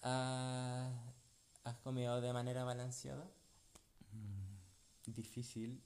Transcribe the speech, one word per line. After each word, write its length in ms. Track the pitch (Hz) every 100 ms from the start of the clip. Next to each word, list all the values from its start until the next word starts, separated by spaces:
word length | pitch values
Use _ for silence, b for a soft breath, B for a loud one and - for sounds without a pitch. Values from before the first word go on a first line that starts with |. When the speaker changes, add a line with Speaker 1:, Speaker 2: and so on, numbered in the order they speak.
Speaker 1:
ha-, 1120 | 127 131 127 131 127 127 127 127 127 123 120 - - - - -
has 120 | 120 117
comido 420 | 131 127 123 123
de 120 | 123
manera 320 | 123 123 127
balanceada? 680 | 123 123 127 123 135 139 185 - - - - - - - -
Speaker 2:
Mm, 1000 | 107 101 98 95 98 90 - - - 113
difícil. 680 | 113 110 123 120 110 117 131